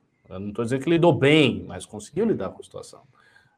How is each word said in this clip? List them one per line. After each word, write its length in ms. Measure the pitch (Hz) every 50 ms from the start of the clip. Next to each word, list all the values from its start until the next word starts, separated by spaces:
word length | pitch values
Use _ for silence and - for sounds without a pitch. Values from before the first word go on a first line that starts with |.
| _ _ _ _ _ -
Eu 100 | 90 95
não 140 | 101 101 -
tô 100 | 117 120
dizendo 200 | 113 135 131 135
que 60 | 165
lidou 240 | 170 160 170 170 135
bem, 500 | - 135 143 156 160 143 113 98 92 87
mas 180 | 92 90 87 -
conseguiu 400 | _ 110 104 - - - 180 233
lidar 240 | 214 143 104 95 90
com 120 | - -
a 20 | -
situação. 380 | _ - - - - - - _ _ _ _ _ _ _ _ _ _ _